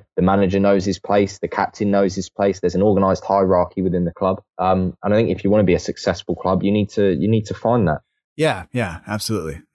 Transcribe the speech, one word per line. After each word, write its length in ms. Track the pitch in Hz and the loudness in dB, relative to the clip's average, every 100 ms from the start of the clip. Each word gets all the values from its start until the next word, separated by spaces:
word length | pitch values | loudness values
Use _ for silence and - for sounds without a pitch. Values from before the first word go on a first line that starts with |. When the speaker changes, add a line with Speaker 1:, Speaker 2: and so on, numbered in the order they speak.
| - - | -4 -2
Speaker 1:
the 60 | |
manager 360 | 90 101 95 98 | 2 2 2 2
knows 260 | 101 98 98 | 2 2 0
his 120 | 90 | -4
place, 400 | - 104 98 - | -2 0 0 -4
the 80 | - | -6
captain 440 | - 95 - 104 | -2 -4 -2 0
knows 240 | 98 98 95 | 2 2 -2
his 140 | 90 | -8
place. 300 | - 101 95 | -2 -2 0
There's 160 | 87 92 | -2 2
an 60 | |
organised 420 | 104 95 95 92 | 2 4 2 0
hierarchy 600 | - 98 95 90 87 - | 0 0 2 2 0 -2
within 220 | 92 87 87 | -2 -2 -2
the 80 | |
club. 280 | - 95 95 - - | -2 -2 -2 -8 -4
Um, 400 | 92 92 92 - | 0 0 -2 -4
and 100 | 98 | 0
I 40 | 104 | 0
think 120 | 104 | 0
if 140 | 92 | 0
you 80 | 98 | 0
wanna 120 | 104 | 2
be 120 | 95 82 | 4 2
a 40 | |
successful 560 | - - - 87 - 85 | -2 -6 -4 -4 -6 -4
club, 280 | 92 92 | -2 0
you 80 | 95 | 0
need 180 | 104 101 | 0 0
to, 200 | - 101 | 0 0
you 160 | 78 98 | 2 0
need 180 | 110 104 | 0 -2
to 80 | |
find 340 | - 113 120 87 | -4 0 2 2
that. 140 | 73 _ _ _ - | -2 _ _ _ -4
Speaker 2:
Yeah, 300 | 156 101 87 | -2 -2 -6
yeah, 300 | 123 101 82 - | -6 -4 -6 -8
absolutely. 560 | 104 - 107 80 76 - | -6 -4 -4 -6 -10 -14